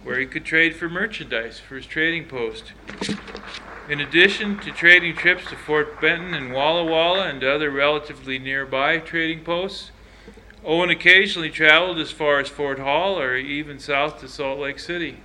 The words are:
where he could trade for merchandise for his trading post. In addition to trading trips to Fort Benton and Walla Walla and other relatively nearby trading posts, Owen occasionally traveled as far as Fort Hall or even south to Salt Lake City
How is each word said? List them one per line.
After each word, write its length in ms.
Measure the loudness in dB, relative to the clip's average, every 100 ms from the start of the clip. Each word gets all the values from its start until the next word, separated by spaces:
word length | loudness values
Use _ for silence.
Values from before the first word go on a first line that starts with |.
where 160 | -4 -4
he 60 |
could 220 | -4 -6 -2
trade 280 | 2 2
for 140 | 0 -6
merchandise 680 | -4 -4 -6 -6 -6 -6 -12
for 180 | -14 -14
his 80 |
trading 400 | -8 -2 0 -2
post. 480 | -6 -6 -6 -6 -16 -20 -16 -8 -6 -6 -8 -14 -14 -14 -14 -16 -6
In 100 | -4
addition 580 | 0 6 6 4 -4 -4
to 120 | -6
trading 440 | 2 8 8 6 0
trips 340 | 2 0 -4
to 60 | -12
Fort 440 | 0 0 0 0
Benton 320 | 0 0 -4
and 200 | -6 -4
Walla 320 | 0 2 2
Walla 440 | 2 4 4 2 0
and 160 | 0
other 260 | 0 2 0
relatively 680 | 2 2 2 -4 -12 -8 -6
nearby 600 | -4 -4 -2 0 2 0
trading 460 | -2 -2 -2 -4
posts, 460 | -4 -4 -4 -8 -14 -20 -20 -20 -20 -20 -20 -14
Owen 240 | 0 2 2
occasionally 600 | 4 8 8 6 -2 -6
traveled 480 | 2 6 6 4 -2
as 120 | -6
far 280 | -2 2 2
as 100 | 0
Fort 300 | -4 -4 -4
Hall 400 | 0 0 0 -2
or 180 | -2 -2
even 420 | -4 -6 -8 -12
south 420 | -4 0 0 -4
to 80 | -16
Salt 300 | -8 -6 -4
Lake 200 | -6 -8
City 400 | -8 -6 -6 -10